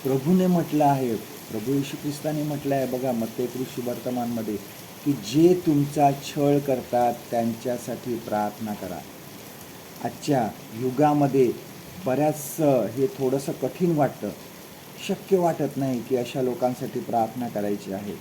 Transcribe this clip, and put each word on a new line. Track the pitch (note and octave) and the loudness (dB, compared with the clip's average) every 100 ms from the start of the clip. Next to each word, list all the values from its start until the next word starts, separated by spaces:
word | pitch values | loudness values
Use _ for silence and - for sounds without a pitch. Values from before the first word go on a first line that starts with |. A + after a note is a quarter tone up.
प्रभूने | C#3 C3+ C3 F#3 F#3 | 2 0 4 4 6
म्हटलं | F3+ D3 D3+ D3 | 4 2 4 4
आहे, | C#3 B2+ G#2+ - - - | 4 2 -2 -4 -14 -8
प्रभू | A2 A2 | -6 0
येशू | C#3 C#3 D3+ | 0 0 -4
ख्रिस्ताने | D3 C#3+ D#3 D3+ | -6 -4 -4 -2
म्हटलं | D3+ C#3+ C#3 C#3 | -2 -2 0 0
आहे | C3 | 0
बघा, | B2+ C3 | -2 -2
मत्ते | A#2 A2+ - B2 | -2 -2 -2 -4
कृषी | B2 B2+ - | -2 -6 -6
वर्तमानमध्ये, | B2 A#2+ C3 B2 A#2+ A#2 G#2+ G#2 - - - - D3 | -6 -6 -4 -4 -2 -2 -4 -6 -8 -16 -16 -6 -2
की | |
"जे | C3 G2 C#3 E3+ F3+ F3 | -2 0 6 6 6 4
तुमचा | C#3+ C#3+ D3+ C#3+ | 4 2 4 4
छळ | C#3 - D#3 C#3+ C#3+ | 4 -4 0 4 4
करतात, | C#3+ B2+ - B2 A#2+ A#2 - | 4 -2 0 2 2 0 -2
त्यांच्यासाठी | A#2+ A#2 A2+ C3 A#2+ - A2+ B2+ A2+ | 0 0 -2 -4 -4 -4 -8 -4 -6
प्रार्थना | A2+ G#2 G#2 - A2 | -2 0 0 -2 -8
करा." | G#2 F#2+ E2+ C2+ - - - - - - - - - | -6 -6 -8 -12 -16 -16 -16 -16 -16 -18 -18 -18 -8
आजच्या | A#2+ - - C#3 A2 - - | -8 -6 2 2 2 -4 -12
युगामध्ये | A2 B2+ B2 D3+ D3 C#3 C3+ B2 - - - - - - | -4 -4 4 4 6 4 6 4 2 -8 -16 -16 -8 -2
बऱ्याचसं | C3 D3+ D3 - - D3+ C3 G2+ | 2 2 0 -6 0 4 4 2
हे | A#2 C3+ | 0 0
थोडंसं | - C3 C#3 C#3 | 2 0 0 -2
कठीण | D3 C3 - F3 D#3 | -4 -4 0 2 4
वाटतं, | C3 - G#2 E2+ - - - - - - - | 2 0 -6 -8 -16 -18 -18 -18 -18 -14 -6
शक्य | F#3+ - F#3+ | -6 2 4
वाटत | E3+ D#3 C#3+ - | 4 2 -2 0
नाही | C3+ B2 | -2 -2
की | - B2+ | 0 0
अशा | A#2+ C#3+ | 0 0
लोकांसाठी | B2+ A#2 B2 B2+ C3 B2+ | 0 2 0 0 -4 -6
प्रार्थना | A2 A2+ A2+ A#2 A#2+ | -2 0 0 -2 -4
करायची | G#2 G#2 G2+ F#2+ | -2 -2 -2 -4
आहे. | F#2+ G#2 D#2 | -6 -6 -10